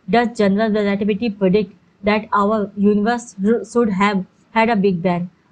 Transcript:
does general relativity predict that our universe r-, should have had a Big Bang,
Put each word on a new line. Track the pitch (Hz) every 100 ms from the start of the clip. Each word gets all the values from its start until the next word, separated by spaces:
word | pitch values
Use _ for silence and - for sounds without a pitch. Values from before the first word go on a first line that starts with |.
| -
does | 226 240 240
general | 202 196 226
relativity | 214 202 196 208 196 240
predict | 196 190 202 214 - _ _
that | 202 214 214
our | 202 202 220 202 208
universe | 202 208 208 240 233 - 202
r-, | 233 -
should | 240 226
have | 185 202 196 185 _ _
had | 226 226
a | 226
Big | 196 180
Bang, | 180 175 180 - _